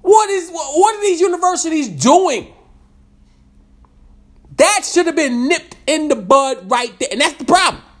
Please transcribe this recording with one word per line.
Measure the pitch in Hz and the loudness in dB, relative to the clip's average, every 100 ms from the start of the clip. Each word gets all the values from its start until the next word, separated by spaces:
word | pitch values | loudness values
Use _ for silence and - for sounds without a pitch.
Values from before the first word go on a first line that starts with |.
What | - 440 415 | 6 4 4
is, | 392 330 | -4 -6
wh-, | 330 277 294 | -10 -4 2
what | 415 | 2
are | 427 | 2
these | 415 339 | -2 0
universities | 370 349 359 359 330 320 254 | 0 0 -2 -2 -4 -4 -4
doing? | 151 214 339 370 233 - - _ _ _ _ _ _ _ _ _ _ _ _ _ _ - - _ - - 139 | -2 4 4 2 -4 -10 -20 _ _ _ _ _ _ _ _ _ _ _ _ _ _ -20 -20 _ -20 -20 0
That | 339 403 | 2 2
should | - 339 349 | -2 0 0
have | 320 | 0
been | 285 240 254 | -2 -2 -2
nipped | 339 - - - | -2 -4 -12 -4
in | 311 302 | -4 -2
the | |
bud | 247 185 269 269 254 185 | -4 2 2 2 -6 -4
right | 247 247 - | -4 -4 -8
there. | 254 | -8
And | 208 | -2
that's | 311 | -4
the | - | -4
problem. | 254 349 349 - - _ | 0 2 2 -4 -16 _